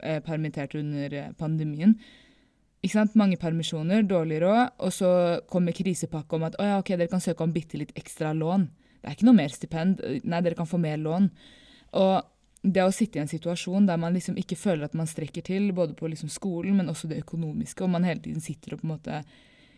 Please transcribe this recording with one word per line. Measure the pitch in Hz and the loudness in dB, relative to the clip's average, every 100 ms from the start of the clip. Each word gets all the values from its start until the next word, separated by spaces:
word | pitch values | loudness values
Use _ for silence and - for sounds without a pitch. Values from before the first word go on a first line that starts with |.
eh, | - 156 | -6 -6
permittert | 151 156 156 156 139 | -4 -4 -4 -6 -8
under, | 151 151 147 143 | -6 -6 -4 -6
eh, | 143 143 - | -8 -10 -6
pandemien. | 156 160 156 147 180 226 - - _ _ _ _ _ _ | -2 -2 -2 2 4 4 2 -20 _ _ _ _ _ _
Ikke | 190 | -2
sant? | 214 214 214 | 2 2 4
Mange | 202 175 | 4 2
permisjoner, | 170 165 160 165 160 208 208 | 0 -2 -4 -4 0 2 4
dårlig | 185 160 156 | 2 0 2
råd, | 175 220 247 - | 4 4 2 0
og | 185 | -4
så | - 185 180 175 170 - | 2 4 4 4 0 -2
kommer | 185 175 | 0 0
krisepakke | 170 185 175 165 160 147 | 0 -2 -2 -4 -6 -4
om | 160 | -2
at, | 160 - | -2 -2
«Å | |
ja, | 202 196 | 0 0
ok, | 185 180 | 0 0
dere | 170 | 0
kan | 185 | 0
søke | 180 165 | -2 0
om | 165 | 0
bitte | 165 160 147 | -2 -4 -8
litt | 151 - | -8 -10
ekstra | - - 156 | -12 -6 -2
lån. | 156 160 190 170 - _ _ | -2 0 2 0 -4 _ _
Det | - | -12
er | |
ikke | 147 | 2
noe | 226 | 8
mer | 233 143 | 8 6
stipend. | - - 160 170 190 - 143 | -4 -8 -2 0 0 -2 -4
Nei, | - 170 | -2 0
dere | 175 | 0
kan | 165 160 | -2 -2
få | 180 | -2
mer | 160 151 | -2 -2
lån.» | 156 170 196 - - - - - _ | -2 2 2 0 -20 -20 -20 -20 _
Og | - 190 190 - _ _ _ | 2 4 2 -2 _ _ _
det | 196 190 | 0 4
å | 185 | 4
sitte | 190 214 151 | 2 -2 -2
i | |
en | 147 | -4
situasjon | 160 170 175 - 185 202 | -4 -4 -6 -2 4 4
der | 165 | 4
man | 165 | 0
liksom | 180 - 180 | -2 -2 -4
ikke | 185 175 | -4 -4
føler | 208 165 | 0 0
at | 147 | -2
man | 160 160 | -4 -4
strekker | - 156 - | -6 -8 -8
til, | - 190 202 | -4 0 0
både | 180 165 | 0 -2
på | 139 160 | -4 -8
liksom | 160 151 | -6 -8
skolen, | - 196 170 180 196 | -6 -6 -4 0 2
men | 170 | 0
også | 160 160 | -4 -6
det | 151 | -8
økonomiske, | 151 165 160 151 151 - | -8 -6 -4 -4 -6 -4
og | 190 | -2
man | 170 | 0
hele | 180 165 | 0 -2
tiden | 156 156 | -6 -8
sitter | - 151 - | -8 -10 -10
og | 156 | -8
på | |
en | 160 156 | -6 -8
måte | - 151 151 - _ _ _ | -8 -10 -10 -20 _ _ _